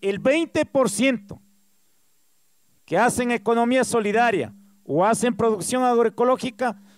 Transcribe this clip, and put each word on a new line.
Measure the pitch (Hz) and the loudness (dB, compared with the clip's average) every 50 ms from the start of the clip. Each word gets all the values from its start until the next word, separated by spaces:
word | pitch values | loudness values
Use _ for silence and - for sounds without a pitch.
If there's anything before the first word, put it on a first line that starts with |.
| - | -4
el | 196 202 196 | -4 -4 -2
veinte | - 262 285 330 339 - - 320 302 | 0 0 2 2 0 -2 -2 -2 -2
por | - - 277 254 208 | 0 0 0 0 0
ciento | - - 247 269 254 214 - - - - _ _ _ _ _ _ _ _ _ _ _ _ _ _ _ _ _ _ _ _ _ _ _ _ _ _ _ _ _ | 0 0 0 0 0 -2 -6 -12 -18 -20 _ _ _ _ _ _ _ _ _ _ _ _ _ _ _ _ _ _ _ _ _ _ _ _ _ _ _ _ _
que | - 156 185 | -4 0 2
hacen | 226 247 - 240 247 240 | 2 2 0 0 -2 -2
economía | 240 226 202 220 233 233 233 233 254 262 240 | -2 -4 -2 0 0 0 2 2 2 0 0
solidaria | - 202 233 214 208 202 226 240 233 208 170 117 107 - - - _ _ _ _ | 0 -2 -2 -2 0 0 2 2 2 0 0 -4 -4 -8 -18 -20 _ _ _ _
o | - 135 160 180 | -4 0 2 2
hacen | 214 226 - 233 247 233 | 2 2 2 0 -2 -2
producción | 202 226 226 220 190 165 - 240 254 254 | 0 0 0 0 -2 -4 -4 -2 0 0
agroecológica, | 247 240 233 233 226 220 - 240 254 254 - - 254 220 - 254 240 196 - - - _ | 2 2 2 2 0 0 0 0 2 2 0 -2 -10 -6 -4 -4 -4 -4 -6 -14 -20 _